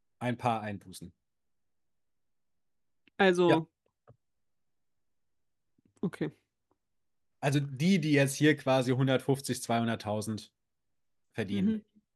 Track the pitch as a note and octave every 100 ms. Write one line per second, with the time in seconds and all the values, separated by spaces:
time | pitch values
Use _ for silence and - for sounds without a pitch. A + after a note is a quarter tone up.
0 | _ - B2 A#2+ B2 A2+ G#2+ G2+ F#2+ F2+
1 | F2 _ _ _ _ _ _ _ _ _
2 | _ _ _ _ _ _ _ _ _ _
3 | _ - G3 F3+ F3 D#3+ D#3+ _ _ _
4 | _ - _ _ _ _ _ _ _ _
5 | _ _ _ _ _ _ _ _ _ _
6 | F#3+ - D3+ - _ _ _ _ _ _
7 | _ _ _ _ C#3 C#3+ C#3+ B2+ E3+ G3
8 | D3+ C#3+ C#3 C#3 D3 C#3+ C3+ C3 B2 B2+
9 | C3+ B2+ C3+ C3+ - A#2+ - A#2 A#2 A2
10 | G#2 G#2+ G#2+ G#2+ - _ _ _ _ _
11 | _ _ _ - - - A3 A3 - _
12 | _